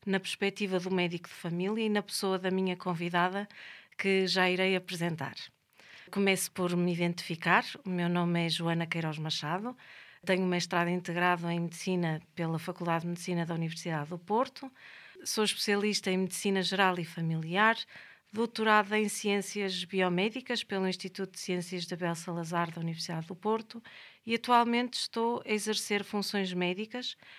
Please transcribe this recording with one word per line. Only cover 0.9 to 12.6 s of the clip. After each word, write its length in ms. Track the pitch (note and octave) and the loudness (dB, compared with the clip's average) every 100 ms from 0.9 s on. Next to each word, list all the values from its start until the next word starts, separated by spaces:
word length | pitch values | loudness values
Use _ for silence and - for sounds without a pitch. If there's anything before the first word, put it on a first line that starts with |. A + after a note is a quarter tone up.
médico 360 | F#3 F3 E3+ - | 2 0 -2 -10
de 80 | - | -10
família 480 | E3+ E3+ F#3 A3 | -4 -2 0 0
e 60 | A3 | 2
na 140 | G#3 | 0
pessoa 340 | G#3 - G3 F#3+ | 0 -2 0 0
da 140 | F#3 | 2
minha 260 | F#3+ F#3 F3+ | 2 2 0
convidada, 720 | F3+ E3+ F3 F3 F3+ G3 G3+ - - - - - | -2 -2 0 2 2 0 -6 -10 -18 -18 -14 -4
que 300 | G3 F#3+ F#3 | 2 4 4
já 200 | F#3 F#3 | 4 4
irei 280 | F3+ F#3+ F#3 | 4 2 2
apresentar. 600 | F3+ F3+ E3+ D#3+ C#3+ - - _ _ _ - - - | -2 -4 -2 -2 -6 -10 -16 _ _ _ -20 -20 -6
Começo 400 | G3+ G3 F#3+ - | 0 2 2 0
por 200 | - F3 F3 | -2 0 2
me 160 | F3 | 2
identificar. 720 | E3+ F3 E3+ - E3 E3+ G3 A#3+ - F#3+ | 2 0 0 -4 -2 4 4 4 -4 -4
O 40 | |
meu 180 | F3+ F3 | 0 2
nome 380 | F3 F3 E3+ E3+ | 2 2 2 0
é 40 | |
Joana 380 | D#3+ E3+ E3+ E3 | 0 0 0 0
Queiroz 300 | E3+ D#3+ D3+ | -2 -4 -4
Machado. 580 | D#3 - D3 F3+ A#3 - - - - - - | -4 -4 -2 -2 -4 -10 -16 -20 -20 -8 0
Tenho 180 | F#3 | 2
um 40 | F#3 | 4
mestrado 400 | F3 F3 F3 E3+ | 2 2 2 2
integrado 640 | F3+ F3+ F3 F3+ F3 E3+ | 0 -2 2 4 4 2
em 100 | E3+ | 0
Medicina 640 | E3+ E3+ - F3+ E3+ D#3 - | -2 -4 -2 0 2 -2 -6
pela 240 | - E3 | -6 -4
Faculdade 440 | E3 | -2